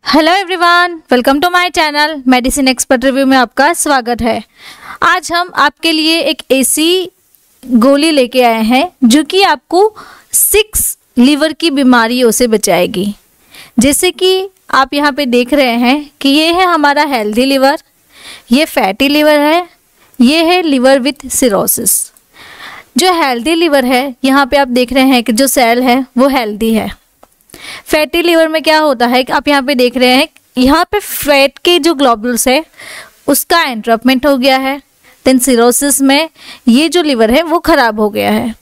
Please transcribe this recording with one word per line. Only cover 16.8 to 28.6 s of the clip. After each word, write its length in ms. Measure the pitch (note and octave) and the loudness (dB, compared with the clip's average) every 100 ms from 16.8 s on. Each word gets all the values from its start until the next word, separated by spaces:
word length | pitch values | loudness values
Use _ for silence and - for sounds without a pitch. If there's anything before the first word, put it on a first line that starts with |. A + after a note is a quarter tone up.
| C#4+ C#4+ | 0 0
healthy 420 | D4 B3 G#3+ G#3+ C4 | -2 -2 -2 -2 0
liver, 340 | C4+ C4 D#4 _ _ _ - - - _ | 2 0 0 _ _ _ -20 -20 -20 _
ये 140 | B3 D#4 | 0 0
fatty 420 | - G#3 G3+ C#4 | -2 -2 0 0
liver 320 | C#4+ D4+ D4 | 2 2 2
है, 280 | D4 E4 F4 _ _ _ _ - | 2 0 -4 _ _ _ _ 0
ये 220 | A#3+ D#4 | 2 4
है 180 | E4 F4+ | 2 0
liver 380 | E4+ C4+ B3+ C#4 | 0 0 2 2
with 260 | B3+ C#4+ C4 | 0 -6 -8
cirrhosis। 840 | - B3+ F#3 E3+ - A3+ - - _ _ - - - - - - - | -2 0 0 -2 -4 -4 -4 -6 _ _ -20 -20 -20 -20 -20 -6 0
जो 160 | F#4 | 0
healthy 420 | E4+ C#4+ A#3+ A#3 E4 | 0 -2 -2 -2 0
liver 300 | E4+ C#4 B3+ | 2 0 0
है, 300 | B3+ C#4 A#3+ C4 | -2 -2 -4 0
यहाँ 200 | C4+ C#4 | 0 0
पे 120 | C#4+ | 0
आप 100 | C4+ | 0
देख 260 | B3 B3 | 0 0
रहे 100 | C4 | 0
हैं 200 | C4 B3+ | 2 2
कि 80 | A#3 | 0
जो 160 | A3+ C4+ | 0 0
cell 360 | C#4+ A#3 A#3+ | 2 2 2
है 220 | B3+ B3 C4 - | 0 0 -2 0
वो 100 | C4+ | 0
healthy 460 | C4 A3 G#3 A3+ | 0 -4 -4 -2
है। 280 | A3 G3 - _ _ _ _ _ - - - - | -2 -4 -12 _ _ _ _ _ -20 -20 -20 -4
फैटी 360 | D#4 D4+ E4+ | -2 0 -2
लिवर 260 | E4 E4 D#4+ | 0 2 2
में 140 | D#4+ | 0